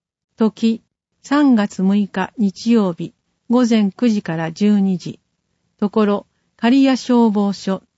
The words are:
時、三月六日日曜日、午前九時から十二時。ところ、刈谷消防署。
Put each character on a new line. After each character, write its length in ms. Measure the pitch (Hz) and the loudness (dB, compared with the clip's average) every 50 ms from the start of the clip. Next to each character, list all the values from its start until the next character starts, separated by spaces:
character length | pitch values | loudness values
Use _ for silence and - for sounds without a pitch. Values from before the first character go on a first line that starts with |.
| _ _ _ _ _ _ _ | _ _ _ _ _ _ _
時、 460 | - 220 214 - - 233 226 226 - - _ _ _ _ _ _ _ | -2 -2 -2 -2 -2 -2 -2 -2 -2 -6 _ _ _ _ _ _ _
三 340 | - - 269 294 302 269 247 | -8 -4 0 2 4 4 4
月 260 | 214 202 196 - - | 2 0 -2 -4 -2
六 140 | 185 190 202 | -2 0 0
日 380 | 208 202 185 - 190 185 - - - | 0 0 -2 -4 -6 -6 -6 -4 -4
日 340 | 202 190 - - - 226 | -4 -4 -4 -4 -2 0
曜 220 | 233 226 202 185 170 | 2 2 2 0 -2
日、 200 | - 170 - - _ _ _ _ _ _ - | -6 -10 -12 -14 _ _ _ _ _ _ -2
午 160 | 233 254 254 | 0 0 2
前 260 | 220 233 220 208 190 | 2 2 2 0 0
九 180 | - - 247 240 | -2 -2 0 0
時 120 | 214 208 | 0 -2
か 140 | - - 160 | -4 -6 -6
ら 160 | 165 165 165 | -6 -6 -8
十 280 | 165 - 202 208 208 202 | -4 -2 0 2 2 2
二 180 | 196 196 185 170 | 2 0 -2 -4
時。 220 | - - - - _ _ _ _ _ _ _ _ _ _ _ _ | -6 -10 -14 -14 _ _ _ _ _ _ _ _ _ _ _ _
と 120 | 214 202 | -6 -4
こ 160 | - 226 214 | 0 0 0
ろ、 220 | 202 202 196 - _ _ _ _ _ _ _ | 0 0 -4 -6 _ _ _ _ _ _ _
刈 260 | - 233 269 277 269 | 0 2 2 4 4
谷 100 | 269 262 | 2 2
消 360 | 226 - - 247 240 233 220 | 0 -2 0 2 2 2 2
防 220 | 196 208 202 202 190 | 2 0 -2 -2 -4
署。 280 | - - 196 190 185 - _ _ | -6 -6 -8 -8 -8 -10 _ _